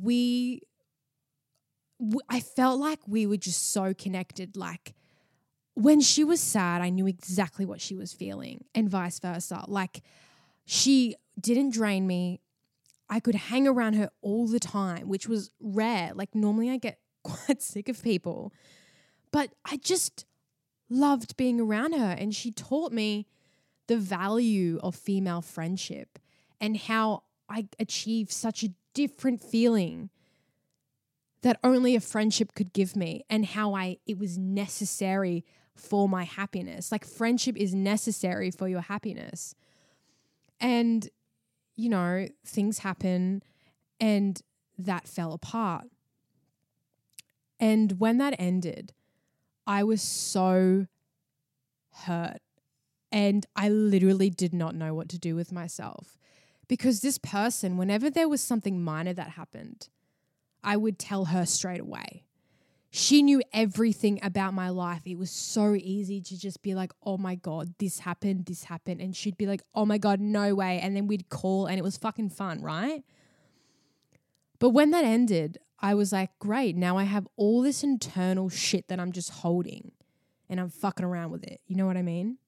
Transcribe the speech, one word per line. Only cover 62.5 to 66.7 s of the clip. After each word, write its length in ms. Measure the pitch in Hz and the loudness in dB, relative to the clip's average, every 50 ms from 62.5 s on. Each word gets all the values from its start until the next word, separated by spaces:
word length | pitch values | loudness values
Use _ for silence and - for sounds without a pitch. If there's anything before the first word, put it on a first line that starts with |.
| _ _ _ _ _ _ _ _ | _ _ _ _ _ _ _ _
She 320 | - - - - 285 294 | -4 -2 4 6 8 8
knew 200 | 285 285 285 262 - - | 10 8 8 6 4 2
everything 640 | - 220 226 202 185 214 226 226 202 - - 208 202 - | 0 0 0 2 2 2 2 2 4 4 2 2 2 2
about 300 | - 196 180 202 190 185 | -2 -2 0 0 -2 0
my 160 | 190 185 185 180 | -2 -2 -2 -2
life. 340 | 180 180 175 175 175 160 - | -2 -2 -4 -4 -6 -6 -8
It 100 | 180 180 | -10 -8
was 140 | 175 185 165 | -6 -6 -6
so 440 | - - - - - 220 208 214 208 | -6 -8 -8 -2 0 2 4 4 4
easy 460 | 190 175 190 190 208 202 180 202 196 | 2 0 -2 -2 -2 -2 -4 -4 -6
to 160 | 175 - 190 175 | -6 -10 -12 -10
just 240 | - 196 170 - | -8 -10 -10 -6
be 120 | - 202 | -4 -4